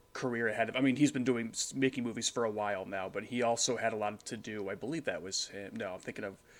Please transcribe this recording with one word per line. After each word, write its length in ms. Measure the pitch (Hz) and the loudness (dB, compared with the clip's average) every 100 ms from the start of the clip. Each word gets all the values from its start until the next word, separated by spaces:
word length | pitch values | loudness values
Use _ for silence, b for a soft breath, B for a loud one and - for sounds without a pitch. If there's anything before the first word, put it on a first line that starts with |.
| b | b
career 340 | - 131 117 117 | -4 -2 2 2
ahead 220 | 107 110 | 2 2
of, 60 | 117 | 4
I 60 | |
mean, 140 | 135 127 | 4 6
he's 140 | 147 | 4
been 120 | 139 | 4
doing, 260 | 123 120 113 | 2 2 0
s-, 200 | - - | -4 -4
making 300 | 135 135 131 | 2 2 2
movies 260 | 120 113 113 | -2 -2 -2
for 140 | - | 0
a 60 | 117 | 0
while 340 | 107 104 98 98 | 2 0 0 -2
now, 240 | 98 95 | -4 -4
but 160 | 98 98 | -4 -4
he 160 | 120 | 2
also 360 | 117 117 - 113 | 2 4 2 2
had 160 | 113 | 0
a 20 | 110 | 0
lot 280 | 104 107 - | -2 -4 -8
to 100 | 117 | -10
do. 320 | 107 107 95 | -6 -4 -4
I 60 | 98 | -4
believe 300 | 107 160 - | -4 -2 -2
that 160 | 87 | -4
was 240 | 87 - - | -4 -4 -6
him. 280 | 98 98 110 | -8 -10 -6
No, 180 | 104 | -6
I'm 60 | 92 | -6
thinking 240 | - 113 104 | -8 -6 -8
of, 120 | 98 - b | -8 -18 b